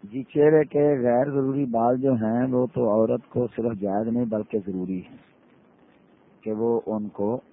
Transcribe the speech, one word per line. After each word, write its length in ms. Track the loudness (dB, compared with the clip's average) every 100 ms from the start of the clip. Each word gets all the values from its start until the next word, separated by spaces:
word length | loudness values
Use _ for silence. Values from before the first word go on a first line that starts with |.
جی، 200 | -12 -12
چہرے 420 | -6 4 6 6
کے 380 | 4 2 2 2
غیر 220 | 2 2
ضروری 400 | 2 0 -2 -2
بال 360 | -2 0 2 2
جو 120 | 2
ہیں، 400 | 0 0 0 0
وہ 140 | 0 -2
تو 160 | 0 0
عورت 380 | 2 2 0 -4
کو 180 | -4 -4 -4
صرف 240 | -4 -4
جائز 280 | -4 -2 -2
نہیں 160 | -2
بلکہ 340 | -2 -4 -4 -6 -4
ضروری 320 | -6 -6 -6
ہے 180 | -8 -20 _ _ _ _ _ _ _ _ _ _ _ _
کہ 120 | -8
وہ 280 | -4 0 -2 -2
ان 220 | -6 -6
کو 320 | -4 -4 -4 _